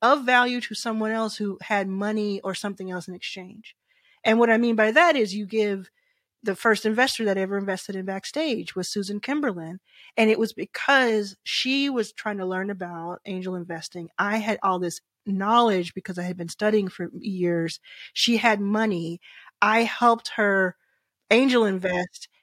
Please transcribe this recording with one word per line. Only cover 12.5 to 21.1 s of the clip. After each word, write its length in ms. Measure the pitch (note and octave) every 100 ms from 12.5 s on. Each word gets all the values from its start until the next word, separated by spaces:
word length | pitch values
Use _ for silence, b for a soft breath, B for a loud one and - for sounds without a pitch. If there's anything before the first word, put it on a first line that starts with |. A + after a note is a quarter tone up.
| F#3 G3
about 500 | G3 F3 E3+ E3+ F3+ -
angel 280 | F#3 F#3 F3+
investing. 520 | F3 E3 - - E3+ -
I 200 | G3 A3
had 200 | G#3+ G#3
all 160 | G3 F#3
this 200 | F3+ E3 _ _ -
knowledge 680 | F#3+ G3 A#3+ A#3+ F#3+ F3
because 240 | - - F3+
I 60 |
had 120 | F3 F#3
been 120 | E3+
studying 400 | - G#3+ G#3+ F#3+
for 220 | - F3 -
years. 600 | - F#3+ F3 E3+ E3 - B B B
She 260 | - - A#3
had 220 | A#3+ G#3
money. 600 | G3 G#3+ A3 F3+ E3 E3+ B B B -
I 220 | G#3 A3
helped 460 | A3+ - A#3+ A3+ - -
her 400 | G#3 G3 F#3 - _ _ _